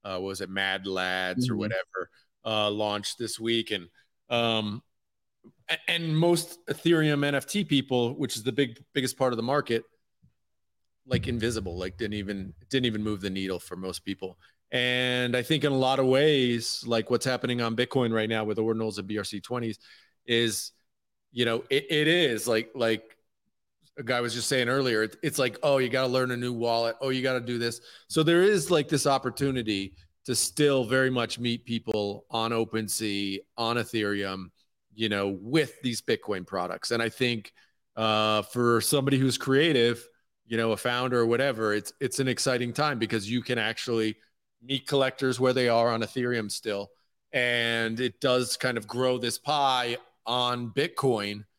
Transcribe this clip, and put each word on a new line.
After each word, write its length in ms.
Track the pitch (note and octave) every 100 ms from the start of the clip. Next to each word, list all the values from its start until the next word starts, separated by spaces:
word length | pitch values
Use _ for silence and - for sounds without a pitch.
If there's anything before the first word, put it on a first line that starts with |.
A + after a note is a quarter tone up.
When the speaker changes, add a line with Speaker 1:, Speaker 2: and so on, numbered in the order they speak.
Speaker 1:
uh, 140 | G2+ F#2
what 60 |
was 180 | F#2+ G2
it, 80 | F#2+
Mad 380 | F#2+ G2 F#2+ G2
Lads 640 | F#2 F#2 F#2 F#2 F#2 B2+
or 40 |
Speaker 2:
Mm-hmm. 60 | -
Speaker 1:
whatever, 500 | G#2 F#2+ - F#2+ - _ _ _ A2
uh, 240 | A2 G#2
launched 480 | G#2 G#2 G#2 G2+ -
this 220 | A2+ -
week. 320 | A2+ A#2 A2+
And, 180 | G2+ F2 _ _ _ _
um, 540 | A#2+ A#2 A2 G#2+ A2 _ _ _ _ _ _ - _ -
a-, 200 | D#3+ -
and 280 | E3+ E3 D#3
most 480 | E3+ E3+ E3 - -
Ethereum 580 | - E3+ E3 D#3 C#3+ C#3+
N 100 | C#3+
F 100 | -
T 180 | -
people, 500 | D#3 C#3+ C3 B2+ A#2+ C#3+
which 200 | B2+ -
is 80 |
the 80 | A2
big, 320 | A#2+ C3+ A2+ -
biggest 240 | D3 B2+ -
part 160 | C3
of 40 | A#2
the 60 |
market, 400 | A#2 C#3+ - A#2 - _ _ _ _ _ _ _ _ _ _ _ B2+
like, 220 | B2+ -
invisible, 500 | A#2+ A2+ A2 F#2 F2
like, 200 | F2+ F#2
didn't 180 | A2 G#2
even, 380 | G2 G2+ F#2+ - -
didn't 160 | C3+ B2
even 180 | G#2+
move 180 | G#2+ G#2
the 80 | G2
needle 300 | F#2+ F#2+ F2+
for 160 | - F2+
most 280 | F#2+ F2+
people. 360 | - G2 F#2 F2+ _ _ _
And 680 | B2+ B2 B2 B2+ B2 B2 B2
I 60 |
think 200 | A#2+ D#3
in 80 | D3
a 60 | C3+
lot 220 | C3 C3+
of 80 | C3
ways, 760 | C3 D3+ D3 B2 A#2+ A2 - A#2+
like, 240 | A2+ G#2+
what's 160 | A#2+ C3
happening 360 | B2 B2+ A#2+
on 140 | A#2 A2+
Bitcoin 360 | B2 C3+ A#2+
right 160 | A2+ A2
now 160 | A2+
with 140 | G#2+ G#2
ordinals 400 | A2 A2+ A2 G2+
and 100 | G2
B 100 | G#2
R 60 |
C 160 | G2+ G#2
twenties 400 | - B2 A2+ A2 - - _ _ -
is, 460 | A#2 A#2 G#2 - _ _ _ _ _ _
you 140 | A#2+ A#2+
know, 180 | A#2 -
it, 160 | C3+ C#3+
it 180 | D#3 D3+
is 400 | F3 D#3 A2 B2
like, 240 | A2 A2+
like 440 | C3+ A2+ A2 - - _ _ _ _ _ _ _ -
a 60 |
guy 160 | A#2+ B2+
was 120 | A#2+
just 160 | A#2+ A2
saying 180 | C3+ A#2+
earlier, 360 | C3+ C3 A2
it, 140 | G#2+ -
it's 160 | D#3+ D#3+
like, 200 | B2+ G#2
"Oh, 160 | D3+ C#3
you 100 | B2+
gotta 200 | C3 C3
learn 240 | B2+ B2+
a 60 | B2
new 140 | B2
wallet. 440 | A#2+ A#2 A#2 A#2 A2+
Oh, 100 | C3+
you 120 | C3
gotta 180 | C3 B2+
do 200 | A#2+ A#2+
this." 200 | A#2 A2+ - - _
So 160 | -
there 180 | D#3 E3+
is, 300 | F#3+ G#3 D3+
like, 180 | D#3 D3
this 160 | D3 D3
opportunity 880 | C3+ B2+ - C#3 C3 A2 G2+ G2 - - _ -
to 100 | A#2+
still 480 | - - D3 C#3
very 280 | A2+ C3 C3
much 280 | B2+ A#2 -
meet 240 | A#2+ A#2
people 600 | - A#2 A2+ G#2+ G#2 G2+ -
on 200 | A#2 A2+
OpenSea, 880 | A2+ A2 A2 G#2+ - G#2+ G2+ G2 F#2+ - -
on 200 | A#2 A#2+
Ethereum, 680 | G#2+ A2+ G#2 G2+ G2 F#2+ F#2 _ _ _ _
you 140 | G#2+ A2
know, 300 | G2+ G2+ F#2+
with 380 | G#2 D#3 C#3+ -
these 180 | B2+ A2+
Bitcoin 440 | - A2+ - G2 F2+
products. 460 | G2 F2+ F2 -
And 100 | A#2
I 80 | A2+
think, 440 | - B2 A#2 G2+ _ _ _ _ -
uh, 460 | A2 G#2+ G#2+ G#2+
for 400 | G2+ A#2+ A#2+ A#2
somebody 380 | - D3 C3+ C3+
who's 180 | C3+ B2
creative, 680 | - C3 E3 C#3 A#2 A#2 - _ _ _ _
you 100 | A2+
know, 140 | A2+
a 60 | G#2+
founder 420 | B2 B2 B2+ B2
or 80 | A#2
whatever, 460 | A#2 C#3 A2+ A2
it's, 200 | G#2 G#2 -
it's 180 | C3 -
an 80 | C3
exciting 460 | B2 - B2 B2
time 240 | A#2 D3+ C3
because 320 | A2 A2+ G2
you 120 | B2
can 160 | - B2
actually 580 | G#2+ A#2 - A#2 A2 G#2+ _ _ _ _
meet 240 | A#2 C3+ -
collectors 520 | C#3+ C3 C3 C3 A#2+
where 140 | B2+
they 160 | B2+ B2
are 200 | A#2 A#2
on 120 | A2+
Ethereum 480 | A2 - B2 A#2+ G#2+
still. 400 | - A2+ G2+ G2+ _ _ _ _
And 680 | C#3 B2 A#2+ A#2 A#2 A2+ A2+
it 200 | B2+ -
does 380 | C#3 B2+ B2 -
kind 200 | C3 A#2
of 100 | G#2
grow 320 | A#2+ B2+ B2+
this 180 | A#2 -
pie 600 | - D3+ C#3 B2+ A#2+ A#2+ - _ -
on 460 | B2 B2 B2 A#2+
Bitcoin. 720 | A#2+ E3+ - C3+ A2+ G2+ G#2 G#2+